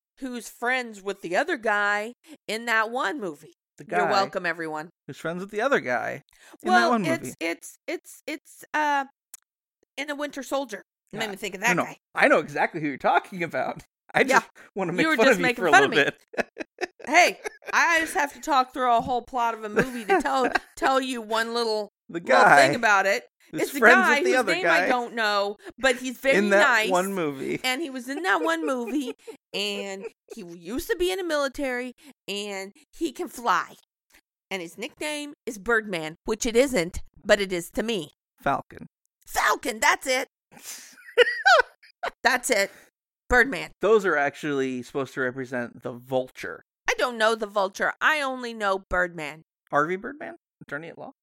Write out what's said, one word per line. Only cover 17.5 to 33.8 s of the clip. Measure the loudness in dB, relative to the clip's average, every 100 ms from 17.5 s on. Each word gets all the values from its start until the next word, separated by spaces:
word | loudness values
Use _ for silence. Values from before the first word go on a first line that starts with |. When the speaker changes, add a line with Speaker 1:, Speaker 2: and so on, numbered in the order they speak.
| -14 -2
Speaker 1:
I | 2 4 2
just | 0 -2
have | -4
to | -4
talk | 0 2 2
through | 0 2
a | 2
whole | 2 -4
plot | -4 -2 -2
of | -2
a | -2
movie | 0 0 -2 0
to | 2
tell, | 2 2 2 0
Speaker 2:
<laughs> | -6 -2
Speaker 1:
tell | 0 2
you | 0 -4
one | -2 -2 -2
little, | -2 -2 -2 -4 _ -12
Speaker 2:
The | -6
Speaker 1:
little | 2 6 10 10
thing | 8
Speaker 2:
guy | 4
Speaker 1:
about | 4 4 4
it. | 0 -4 _ _
Speaker 2:
who's | -6
Speaker 1:
It's | -4
the | 4
Speaker 2:
friends | 8 8 6
Speaker 1:
guy | 4
Speaker 2:
with |
the | 2
Speaker 1:
whose | 2
Speaker 2:
other | 2 0
Speaker 1:
name | 2
I | 4
Speaker 2:
guy | 4
Speaker 1:
don't | 0 -2
know, | -2 0 0 -2 -4 -14 -2
but | 0 0
he's | -4 -4
very | 2 2
Speaker 2:
in | 4
that | 6 6
Speaker 1:
nice. | 4 2
Speaker 2:
one | 2 0
movie. | -2 -4 -4 -6 -4
Speaker 1:
And | -4 -4
he | -6
was | -8 -8
in | -4
that | 0 0
one | 0 -2 -2
movie, | -4 -4 -4 -4 -8 -16
Speaker 2:
<laughs> | -20 _
Speaker 1:
and | -8 -6 -6 -8 -10 -14 -18 -20
he | -18
used | -16 -16 -10 -8 -4
to | -2
be | -2
in | -2
the |
military, | -4 -2 -4 -4 -6 -6 -8 -14 -20 -20 -12
and | -10 -8 -10 -12 -16 _
he | -8 -8
can | -6 -10
fly. | -6 0 0 -2 -12